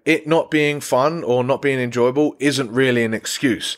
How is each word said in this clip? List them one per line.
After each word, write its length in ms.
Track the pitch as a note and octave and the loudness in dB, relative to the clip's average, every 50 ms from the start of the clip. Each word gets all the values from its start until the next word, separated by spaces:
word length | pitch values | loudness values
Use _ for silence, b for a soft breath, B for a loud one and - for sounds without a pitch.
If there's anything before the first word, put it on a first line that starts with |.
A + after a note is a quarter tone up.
| - | 0
it 200 | D3+ D#3+ - - | 0 0 0 2
not 240 | D3 E3 E3 - - | 2 2 2 2 2
being 300 | D#3+ D3+ D3 D3 D3 C#3+ | 0 0 0 0 -2 -4
fun 440 | - - C3+ B2 C3+ D#3 E3 E3+ C3+ | -4 0 0 2 2 2 0 -2 -2
or 200 | - B2 B2+ B2 | 0 0 0 2
not 180 | B2+ C3+ - | 0 -2 0
being 180 | - C#3+ C3+ C3 | 0 -2 0 0
enjoyable 560 | B2 A#2+ A2+ A#2+ A#2+ B2+ B2+ D3 D3+ D3 - - | -2 -2 0 2 2 2 2 2 0 0 0 -2
isn't 320 | C3 D3 C3+ C3+ C3+ G#2 | -2 -2 0 0 -4 -2
really 320 | A2+ B2+ C3 C3 B2 A#2+ A#2 | 0 0 2 2 2 2 0
an 100 | A2 A2 | 0 -2
excuse, 600 | G#2 - - - - C#3+ C3 G#2 D#2+ - - - | -4 -6 -8 -6 -2 0 0 -2 -2 -4 -8 -10